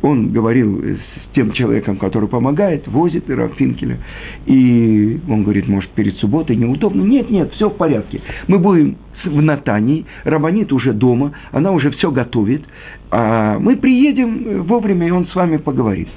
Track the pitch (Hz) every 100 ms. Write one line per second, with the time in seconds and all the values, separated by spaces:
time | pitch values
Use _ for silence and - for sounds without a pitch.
0 | 143 139 110 113 110 123 110 95 - 98
1 | - - - - 110 - 120 113 104 98
2 | 98 117 107 123 123 151 202 151 - 107
3 | 175 160 - 127 117 - 131 120 123 120
4 | - - - - - 135 127 120 113 107
5 | 104 117 175 110 101 101 95 98 - -
6 | 101 92 107 143 156 113 120 139 208 190
7 | 190 269 226 202 143 - 214 - 165 117
8 | - - - - - 190 180 175 143 135
9 | - - 190 147 156 143 - 104 110 156
10 | 170 - - 156 156 202 160 135 120 110
11 | 127 123 143 147 - 123 180 180 139 139
12 | 180 123 101 120 104 135 - - - -
13 | - 110 110 113 107 104 208 269 262 247
14 | 294 240 240 220 233 196 170 240 208 185
15 | 170 180 175 180 175 156 151 131 113 92
16 | 82